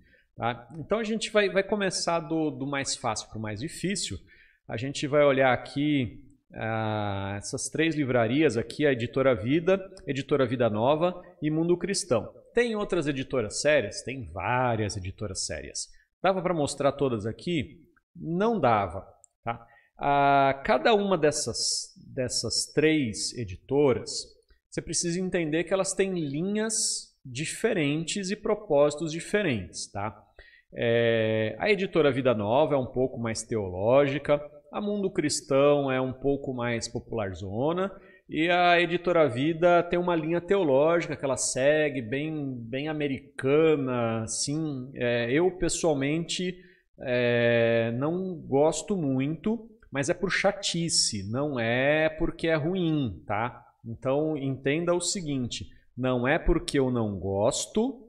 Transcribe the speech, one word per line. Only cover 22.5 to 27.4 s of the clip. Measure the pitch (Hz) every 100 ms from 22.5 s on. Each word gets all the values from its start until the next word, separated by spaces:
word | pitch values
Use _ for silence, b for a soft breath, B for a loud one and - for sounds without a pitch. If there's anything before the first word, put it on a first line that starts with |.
| 101 -
três | - 151 156 123 98 - -
editoras, | 101 95 - 139 143 113 - - - _ _ _ _
você | -
precisa | - 170 175 175
entender | 185 180 160 160
que | 170
elas | 190 185
têm | - 196
linhas | 180 147 139 190 208 220 220 - - - _
diferentes | 135 120